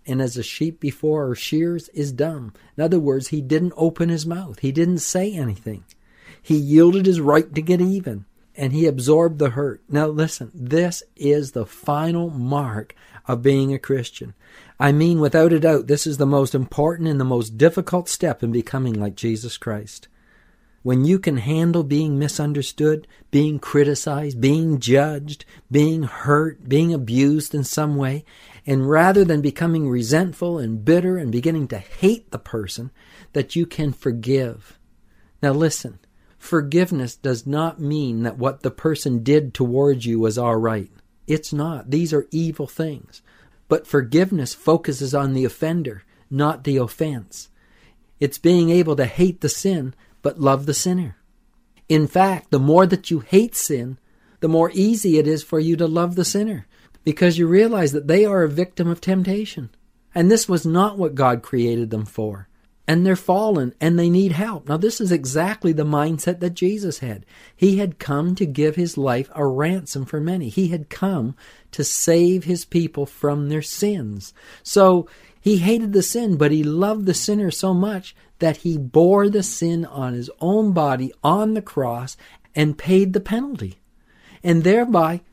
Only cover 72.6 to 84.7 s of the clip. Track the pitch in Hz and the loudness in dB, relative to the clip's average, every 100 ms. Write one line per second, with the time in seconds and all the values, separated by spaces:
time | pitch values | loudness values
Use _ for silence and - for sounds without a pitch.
72.6 | - 170 160 147 139 - 143 147 143 151 | 0 -2 -2 -4 -8 -2 -2 -2 -2 -4
73.6 | 143 - 202 196 110 101 - _ - - | -6 -4 -2 -2 -6 -10 -14 _ -20 -20
74.6 | - 202 190 180 - - - _ 202 196 | 0 6 6 6 0 -16 -20 _ 0 2
75.6 | 180 233 214 202 - 233 226 156 147 156 | 2 0 2 0 0 -2 -2 2 2 2
76.6 | 151 160 202 214 190 - - 208 190 - | 0 0 0 0 -2 -2 -2 -2 -2 -2
77.6 | 190 180 208 190 - _ _ - 165 151 | 0 0 0 -4 -10 _ _ -2 -2 0
78.6 | 175 156 127 156 175 202 202 208 185 - | -4 -4 2 4 6 6 4 0 -4 -4
79.6 | 170 170 165 139 127 120 123 - 170 208 | -2 -2 -6 -6 -6 -6 -10 -4 0 2
80.6 | 214 175 147 127 131 - 147 190 214 220 | 2 2 0 0 -4 -2 0 2 0 -2
81.6 | 208 151 123 120 127 - - - _ 151 | -4 -4 -4 -4 -10 -14 -20 -20 _ 0
82.6 | 151 147 170 190 196 190 196 226 277 208 | 0 0 2 4 4 0 -2 -4 -4 -8
83.6 | 98 - _ _ _ _ _ - 175 170 | -10 -12 _ _ _ _ _ -6 0 2
84.6 | 175 | 4